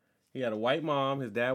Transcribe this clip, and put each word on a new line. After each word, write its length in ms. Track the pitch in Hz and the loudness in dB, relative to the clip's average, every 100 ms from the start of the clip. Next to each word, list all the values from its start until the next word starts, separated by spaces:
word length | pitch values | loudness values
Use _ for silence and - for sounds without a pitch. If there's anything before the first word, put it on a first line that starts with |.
| _ _ _ | _ _ _
He 80 | 131 | -4
had 120 | 120 | -2
a 40 | 107 | 0
white 280 | 117 156 | 2 2
mom. 340 | 156 143 135 139 | 2 0 0 -2
His 140 | 123 | -4
dad 200 | 107 123 | 0 0